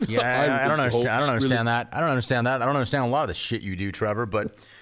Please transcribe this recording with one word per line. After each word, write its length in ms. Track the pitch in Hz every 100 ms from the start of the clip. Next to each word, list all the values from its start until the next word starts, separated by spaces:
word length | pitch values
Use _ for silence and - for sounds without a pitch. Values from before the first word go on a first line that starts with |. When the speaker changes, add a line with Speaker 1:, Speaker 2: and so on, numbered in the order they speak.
Speaker 1:
<laughs> 40 | -
Speaker 2:
Yeah, 140 | 113
I, 440 | 120 127 147 135 139
I 20 |
don't 100 | 151
Speaker 1:
was 140 | 127
Speaker 2:
understand. 160 | 120 120
I 100 | 113
don't 80 | 143
Speaker 1:
really 60 | 117
Speaker 2:
understand 320 | 135 120 117
that. 220 | 117 113
I 80 | 120
don't 100 | 165
understand 380 | 131 117 123 120
that. 140 | 131
I 40 | 123
don't 100 | 143
understand 280 | 123 143 123
a 20 |
lot 140 | 135
of 40 | 135
the 40 |
shit 280 | - - 117
you 140 | 98 92
do, 160 | 98
Trevor, 340 | 92 107 104 117
but 280 | 104 107 - - -